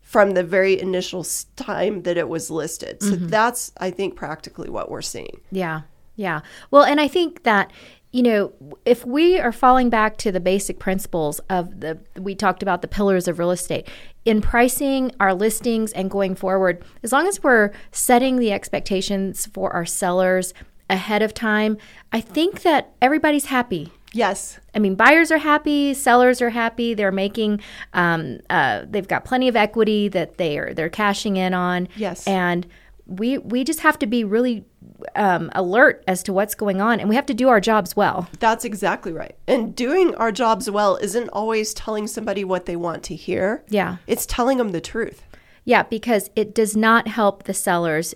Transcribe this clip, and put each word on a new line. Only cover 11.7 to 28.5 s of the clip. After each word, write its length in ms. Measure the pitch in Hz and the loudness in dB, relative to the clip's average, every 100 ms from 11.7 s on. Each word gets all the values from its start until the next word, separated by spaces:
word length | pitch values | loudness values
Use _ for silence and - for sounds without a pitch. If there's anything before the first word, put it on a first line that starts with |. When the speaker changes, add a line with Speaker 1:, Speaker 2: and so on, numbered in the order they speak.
| 92 | -8
Speaker 2:
the, 180 | 147 160 - - | -10 -10 -12 -10
we 180 | 190 | -8
talked 280 | 190 202 - | -2 -2 0
about 200 | 196 185 | -2 -2
the 60 | - | -2
pillars 380 | - 202 185 175 | 0 2 2 0
of 120 | 170 | -2
real 120 | 170 | -2
estate, 360 | 180 - 156 - - - - - | -2 -4 -6 -8 -16 -20 -6 0
in 160 | 214 | 2
pricing 680 | - 233 254 - 285 269 254 - | 2 4 2 2 -2 -2 -2 0
our 140 | 196 | 0
listings 600 | 185 220 214 247 226 220 | 2 0 0 -2 -2 -2
and 180 | - 190 | -4 -4
going 240 | 196 196 | -2 -2
forward, 500 | 185 190 190 185 175 - - | -2 -2 2 2 0 -8 -12
as 80 | 226 | -2
long 160 | 269 349 | 0 0
as 160 | 403 | 0
we're 280 | 294 233 202 - - | 4 4 4 -2 -12
setting 460 | - - 240 262 254 | -4 2 4 4 2
the 160 | 233 | 0
expectations 920 | 196 - - - 190 196 196 190 180 - | -2 -4 -6 -2 -2 -2 -2 -4 -6 -10
for 240 | - 190 | -6 -4
our 140 | 175 170 | -4 -4
sellers 640 | - 185 180 185 185 180 - - - - | -4 0 2 2 2 -2 -8 -20 -16 -4
ahead 320 | 190 214 208 | -4 0 0
of 100 | 214 | 0
time, 460 | 214 226 214 214 214 - - - | -2 -2 0 0 -2 -8 -20 -6
I 80 | 226 | -4
think 400 | - 285 339 - | -2 0 0 0
that 300 | 349 294 - _ | 2 2 0 _
everybody's 460 | 254 302 311 294 - | 2 2 2 0 0
happy. 440 | 262 240 170 156 - - | -2 -2 -4 -8 -16 -10
Speaker 1:
Yes. 460 | 220 226 302 - - - | -2 0 -2 -8 -16 -6
Speaker 2:
I 40 | 214 | 0
mean, 160 | 208 | 0
buyers 360 | 190 233 320 320 | 6 8 8 6
are 60 | 320 | 2
happy, 560 | 302 302 302 294 285 | 2 2 2 0 0
sellers 480 | 277 - 240 247 247 | 0 4 6 6 4
are 80 | 240 | 0
happy, 420 | 233 226 233 233 | 0 -2 -2 -2
they're 180 | 214 202 | 0 0
making, 500 | 190 202 208 214 208 - - - | 0 -2 -2 -2 -2 -6 -18 -6
um, 460 | 180 175 165 156 110 - | 0 0 0 -2 -8 -2